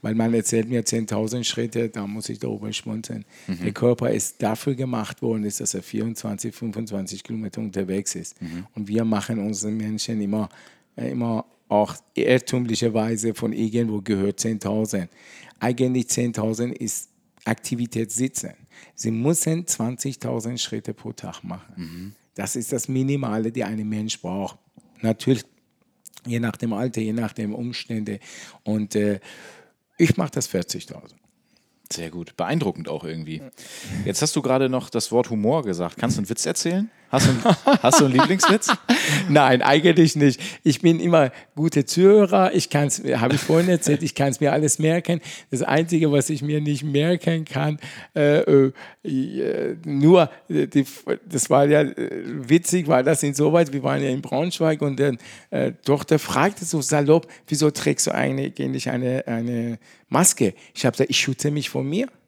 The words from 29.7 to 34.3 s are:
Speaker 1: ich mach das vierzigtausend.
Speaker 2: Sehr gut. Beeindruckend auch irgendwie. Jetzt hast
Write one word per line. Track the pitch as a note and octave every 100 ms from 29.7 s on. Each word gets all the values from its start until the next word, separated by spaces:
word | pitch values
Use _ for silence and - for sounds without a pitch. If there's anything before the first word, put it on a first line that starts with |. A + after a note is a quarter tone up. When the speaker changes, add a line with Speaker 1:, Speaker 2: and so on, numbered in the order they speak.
| _ _ _
Speaker 1:
ich | E3+ -
mach | D#3+
das | - -
vierzigtausend. | - F3 - - - - _ _ _ _ _ _ _ _
Speaker 2:
Sehr | - E2
gut. | E2+ E2 -
Beeindruckend | F2 D#3+ A2 E2+ D#2+
auch | D2+
irgendwie. | D#2+ E2 D#2 D#2+ - - - - - - G2
Jetzt | G2
hast | D#3